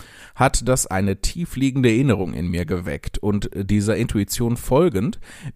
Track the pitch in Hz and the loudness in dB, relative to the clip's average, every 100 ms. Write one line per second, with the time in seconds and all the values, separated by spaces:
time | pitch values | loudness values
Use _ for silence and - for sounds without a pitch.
0 | - - - - 131 - 120 131 - 95 | -20 -20 -12 0 2 2 0 0 0 -2
1 | 98 98 - - 170 120 135 131 123 110 | 0 0 -4 -4 -8 -2 2 4 4 4
2 | 139 101 87 - 87 85 80 90 87 73 | 4 2 0 -4 -2 -2 -2 -4 -4 -8
3 | - - 104 104 - - 98 104 101 101 | -6 -4 0 0 -2 -4 0 2 2 0
4 | 113 107 101 - 117 120 - 131 180 98 | 0 0 -2 -2 -2 -2 0 2 4 2
5 | 120 - - - 143 | -2 -4 -12 -14 -12